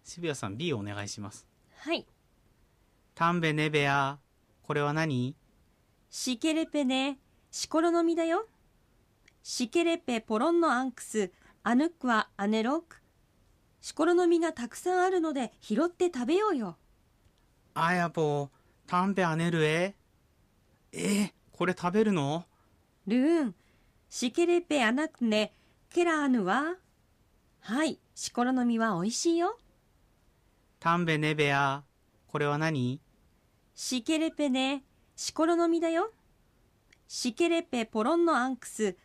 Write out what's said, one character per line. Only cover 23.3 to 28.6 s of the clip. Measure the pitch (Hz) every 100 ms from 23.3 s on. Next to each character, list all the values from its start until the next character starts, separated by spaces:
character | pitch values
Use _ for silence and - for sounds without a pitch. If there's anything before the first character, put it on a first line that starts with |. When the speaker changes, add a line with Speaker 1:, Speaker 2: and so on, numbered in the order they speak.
| 339 254
Speaker 2:
ン、 | - _ _ _ _ _
シ | - 247
ケ | 330 349
レ | 349
ペ | 349 294 220
ア |
ナ | 254 311
ク | - 233
ネ、 | 214 208 _ _ _ _
ケ | 349 339
ラ | 311
ア | 285
ヌ | 247 180
ワ。 | 233 311 370 _ _ _ _ _ _ _ _
は | - 247 311
い、 | - _
シ | - -
コ | -
ロ | 247
の | 262